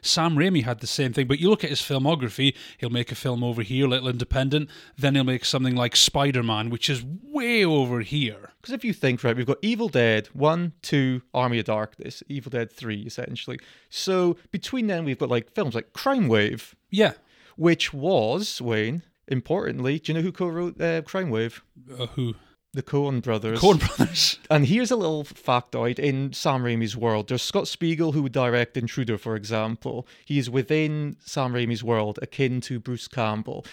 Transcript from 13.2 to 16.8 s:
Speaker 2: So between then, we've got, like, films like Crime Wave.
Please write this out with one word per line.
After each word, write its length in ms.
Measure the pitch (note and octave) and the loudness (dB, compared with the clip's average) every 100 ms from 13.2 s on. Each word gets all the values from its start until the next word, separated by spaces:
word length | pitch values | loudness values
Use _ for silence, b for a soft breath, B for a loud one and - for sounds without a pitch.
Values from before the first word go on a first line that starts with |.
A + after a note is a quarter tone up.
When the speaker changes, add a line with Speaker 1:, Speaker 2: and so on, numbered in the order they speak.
| B2 A#2+ - B2+ b b b | -10 -10 -10 -12 b b b
Speaker 2:
So 460 | - - F#3 F3+ E3+ b | -8 -2 2 2 0 b
between 380 | F#3+ - C4 A3 | -10 -6 -2 0
then, 160 | F3 | -2
we've 140 | D#3 C3 | -2 -2
got, 100 | B2+ | 0
like, 240 | A#2+ - | 0 -2
films 240 | - D#3+ A2+ | -4 -2 -2
like 160 | - | -6
Crime 340 | - C4+ C4+ D#3+ | -4 0 2 4
Wave. 480 | A2 G#2 - - _ | 4 4 0 -10 _